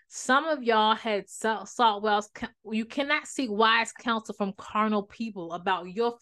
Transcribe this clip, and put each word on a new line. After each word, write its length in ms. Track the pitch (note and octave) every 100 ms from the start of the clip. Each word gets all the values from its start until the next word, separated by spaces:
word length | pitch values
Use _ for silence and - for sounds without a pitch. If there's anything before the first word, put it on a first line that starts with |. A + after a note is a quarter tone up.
| _
Some 380 | - - C4+ D#4+
of 180 | D4
y'all 320 | A#3 A3 G#3+ G#3+
had 340 | A3+ G#3 F#3+
sa-, 360 | - A3 G#3 G3
sought 360 | - A#3 G3+
wise 280 | G#3+ G#3 G3+
cou-, 140 | - A3+ _ G#3
you 140 | A3 A3+
cannot 420 | - C#4 D4+ -
seek 240 | - B3
wise 400 | G3+ A3+ A3+ A3+
counsel 420 | - A#3+ A3+ - -
from 180 | G3 -
carnal 460 | - G#3+ G#3+ G#3+
people 480 | G3+ - A3+ G3 E3
about 400 | F3 F#3 F3+ F3+
your 240 | F#3 A#3 A#3